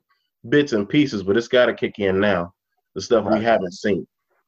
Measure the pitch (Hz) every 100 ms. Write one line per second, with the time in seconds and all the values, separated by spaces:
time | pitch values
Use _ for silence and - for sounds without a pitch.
0 | _ _ _ _ 117 147 143 110 101 147
1 | 143 104 92 110 113 123 120 - 107 -
2 | 98 95 104 92 87 _ _ _ _ 95
3 | - 113 104 107 113 110 92 95 107 90
4 | - _ _ _